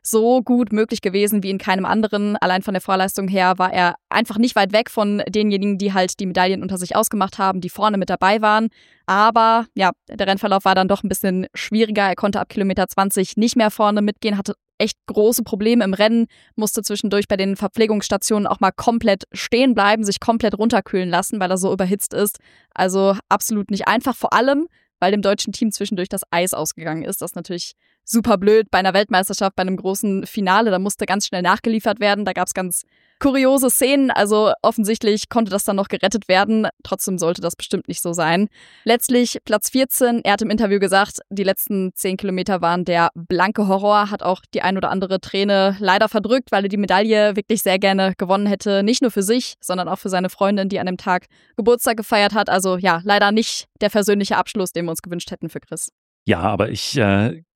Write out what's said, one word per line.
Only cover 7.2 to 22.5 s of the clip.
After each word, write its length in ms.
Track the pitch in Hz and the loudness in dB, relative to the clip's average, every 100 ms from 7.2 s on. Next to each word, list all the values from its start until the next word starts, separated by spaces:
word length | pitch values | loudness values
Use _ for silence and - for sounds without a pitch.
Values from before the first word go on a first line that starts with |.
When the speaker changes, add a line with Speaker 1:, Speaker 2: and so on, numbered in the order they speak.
| 190 - | -4 -2
Speaker 1:
haben, 240 | 190 190 | -2 -2
die 80 | 175 | -6
vorne 300 | - 214 196 | -2 0 0
mit 100 | 180 | -2
dabei 320 | 180 190 220 | 0 2 4
waren. 300 | 214 214 226 _ _ _ - | 4 2 0 _ _ _ -2
Aber 520 | 196 220 226 226 226 226 | 4 4 6 4 4 0
ja, 160 | - 185 - - | 0 0 0 -10
der 180 | 208 196 | -4 -2
Rennverlauf 380 | 196 202 196 | 0 0 2
war 100 | 190 | 2
dann 140 | 190 190 | 2 2
doch 160 | 202 | 0
ein 40 | 196 | -2
bisschen 360 | 190 196 185 185 | -2 -2 -2 -4
schwieriger. 520 | - - 214 220 208 | -10 -4 0 0 2
Er 120 | 196 180 | 0 0
konnte 240 | 202 202 | -2 -2
ab 80 | - | -4
Kilometer 400 | 208 196 190 185 | -2 -2 0 -2
zwanzig 480 | - 196 196 185 - | 0 0 0 -2 0
nicht 200 | 233 247 | 0 2
mehr 140 | 214 | 2
vorne 300 | - 208 208 | 2 0 2
mitgehen, 380 | 208 - 214 202 | 0 -2 -4 -4
hatte 160 | - - _ - | -6 -10 _ -4
echt 180 | 214 - | -4 -4
große 380 | - 208 214 240 | -6 2 2 2
Probleme 420 | 220 196 214 233 | -2 -2 2 2
im 80 | 196 | 2
Rennen, 360 | 190 214 233 233 _ _ - | 2 2 2 0 _ _ -6
musste 240 | 214 - | -4 -4
zwischendurch 480 | 202 208 208 208 208 | -6 -4 -2 0 0
bei 80 | 196 | 0
den 200 | 196 196 | -2 -2
Verpflegungsstationen 880 | 202 - 226 208 - 196 - 214 196 | -4 0 0 0 -2 -2 0 0 0
auch 140 | 190 | 0
mal 100 | 190 | 0
komplett 520 | - - 233 226 196 - | 0 0 2 2 0 -2
stehen 440 | - - 233 269 | -12 -2 2 4
bleiben, 280 | 214 202 220 | 4 2 2
sich 160 | 202 - | 0 -4
komplett 380 | - 226 214 202 | 0 0 0 0
runterkühlen 540 | 226 220 - 190 180 | 0 0 0 -2 0
lassen, 300 | 170 - 214 | -2 -2 -2
weil 100 | 185 | -2
er 80 | 185 | 0
so 160 | 185 | 0
überhitzt 400 | 190 185 202 - | 0 0 -2 -4
ist. 240 | - 208 - _ | -2 -2 -4 _